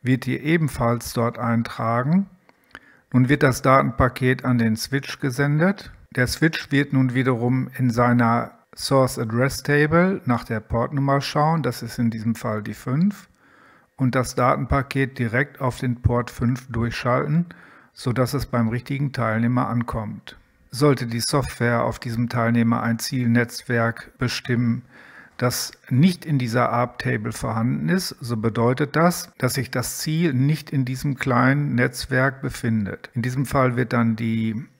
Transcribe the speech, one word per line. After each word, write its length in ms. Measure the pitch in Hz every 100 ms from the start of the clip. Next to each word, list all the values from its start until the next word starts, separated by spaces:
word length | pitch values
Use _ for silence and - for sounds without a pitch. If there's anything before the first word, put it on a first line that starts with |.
Wird 220 | 120 131
hier 180 | 127 131
ebenfalls 680 | 143 170 156 - 117 117 -
dort 260 | - 117 117
eintragen. 880 | 117 117 113 - 113 117 127 180 196 - _ _ _ - _ _ _
Nun 160 | 123 127
wird 160 | 147
das 180 | 135 123
Datenpaket 800 | 139 135 135 - 131 - 127 131
an 140 | 131 123
den 160 | 113
Switch 460 | 110 - 139 135 -
gesendet. 720 | 143 123 143 151 175 196 - - -
Der 120 | - 123
Switch 440 | - 160 160 -
wird 240 | 139 143
nun 180 | 135 131
wiederum 560 | 123 131 123 120 131 127 -
in 140 | 127
seiner 640 | 113 120 120 117 117 120 - _
Source 440 | - - 135 127 131
Address 440 | 117 113 135 -
Table 600 | - 147 151 165 180 196
nach 200 | - 120
der 160 | - 110
Portnummer 600 | - 117 127 143 139 139
schauen, 420 | 135 156 151 165
das 200 | 131 117
ist 160 | 117 -
in 120 | 117
diesem 240 | 113 110
Fall 280 | 113 120 107
die 100 | 104
fünf, 560 | 104 - 135 185 202 - _ _ _ _ _ _ _
und 180 | 131
das 200 | 127 120
Datenpaket 840 | - 127 143 131 139 131 139 135 135
direkt 420 | 120 117 143 -
auf 180 | 135 -
den 220 | 131 120
Port 300 | - 120 117
fünf 380 | - 120 131 -
durchschalten, 760 | 117 117 - 123 123 147 151 175 - - - _
sodass 400 | _ - 120 123
es 140 | 143 -
beim 220 | 123 113
richtigen 440 | 117 - 139 143
Teilnehmer 560 | 131 113 110 117 123 131
ankommt. 680 | 120 117 - 107 107 - - _ _ _
Sollte 360 | 120 147 131 123
die 140 | 117
Software 640 | 113 147 127 - 120 117
auf 140 | 120 113
diesem 320 | 127 113 117
Teilnehmer 520 | 123 117 120 113 117
ein 160 | 113 113
Zielnetzwerk 1160 | - 131 120 117 120 - - 120 113 113 - _
bestimmen, 680 | 123 - - 120 123 120 - - - - - _
das 360 | 123 - - - -
nicht 340 | 127 175 175
in 140 | - 143
dieser 320 | 123 117 120
arp-Table 640 | 117 123 - 123 123 110
vorhanden 580 | 113 127 113 113 139 151
ist, 260 | 180 180 -
so 180 | 117 120
bedeutet 580 | 110 110 117 127 143 156
das, 340 | 170 170 - _
dass 180 | 127
sich 160 | 139 120
das 280 | 131 120 -
Ziel 340 | - 156 170
nicht 380 | 127 139 156 -
in 160 | 143 127
diesem 300 | 131 147 135
kleinen 580 | - 123 127 143 143
Netzwerk 680 | 120 127 - - 127 135 131
befindet. 720 | 139 - 120 110 98 95 -
In 80 | -
diesem 240 | 120 127
Fall 320 | 131 143 131 120
wird 160 | 123
dann 240 | 123 117 110
die 480 | 113 113 113 110 156 _